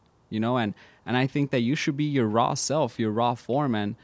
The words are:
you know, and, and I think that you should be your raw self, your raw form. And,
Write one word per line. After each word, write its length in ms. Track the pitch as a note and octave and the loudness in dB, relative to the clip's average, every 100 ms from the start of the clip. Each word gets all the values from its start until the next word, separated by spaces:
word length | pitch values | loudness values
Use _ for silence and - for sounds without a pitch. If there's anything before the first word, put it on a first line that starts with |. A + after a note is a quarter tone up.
| _ _ - | _ _ -8
you 120 | G#2+ | -4
know, 160 | A2+ B2+ | 0 0
and, 160 | G#2+ - - - - | -2 -4 -16 -16 -4
and 100 | B2 | 0
I 100 | C3 | 0
think 240 | D3 C#3 | 0 0
that 100 | C3 | 0
you 120 | A#2 D#3 | 0 0
should 200 | - C#3 | -2 -2
be 80 | |
your 240 | D3+ C#3 A2 | 0 2 2
raw 260 | A2 C3 C#3 | 2 2 0
self, 440 | - D3 B2 - | -2 0 0 0
your 120 | A2+ | -2
raw 220 | G#2+ A#2+ B2 | 2 0 -2
form. 380 | - C3 C#3+ | -2 0 0
And, 220 | G#2+ G#2 - | 0 -2 -6